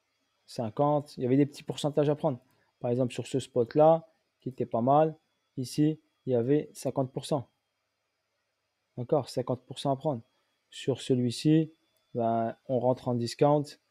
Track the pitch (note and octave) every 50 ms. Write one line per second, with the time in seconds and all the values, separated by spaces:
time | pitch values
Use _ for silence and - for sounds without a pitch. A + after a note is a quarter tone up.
0 | _ _ _ _ _ _ _ _ _ - - C3 A#2 G#2+ - - C#3+ D3 D3 C#3+
1 | C#3+ - - D3+ C3 A#2+ C3 C#3+ C#3 C#3+ - - - - B2+ - - C#3+ C#3+ D#3
2 | C#3+ D3+ C#3+ - E3+ D3+ B2 - _ _ _ _ _ _ _ _ - B2 A#2+ B2+
3 | C3 B2 - B2+ A#2 - - B2+ - - - B2 A#2 - - D3 D3+ D#3+ E3 E3
4 | - _ _ _ _ _ _ _ - B2+ - - A#2 - A#2 A#2 A#2+ C3+ C#3+ D3+
5 | D#3+ D#3+ D3+ _ _ _ _ _ _ _ _ C3+ B2 - - D3 D3+ D#3 D#3 -
6 | _ _ _ _ - C3 B2 A#2 A#2 C3 D3 D3+ - - - - - C3 - C#3
7 | C3 C3 - C3+ - - D#3+ C3+ - _ _ _ _ _ _ _ _ _ _ _
8 | _ _ _ _ _ _ _ _ _ _ _ _ _ _ _ _ _ _ _ B2+
9 | A#2+ - D#3+ C#3+ A#2 - - C3 A#2+ C3 B2+ - _ _ C3 - - C#3 C3+ C3+
10 | - D#3 C3 A2+ - _ _ _ _ _ _ _ _ _ - - - C#3 A#2+ -
11 | - - C3 B2 B2 A#2+ A#2 - - D3+ D#3 D#3+ D#3 D#3 _ _ _ _ _ _
12 | _ _ - A#2+ A#2 A2+ A#2 A2+ A2+ A#2 - _ _ - C3 A#2 B2 B2+ B2+ -
13 | - B2+ B2 A#2 A#2 A2+ - - D3 C#3+ D3+ D3+ C3+ - - _ _ _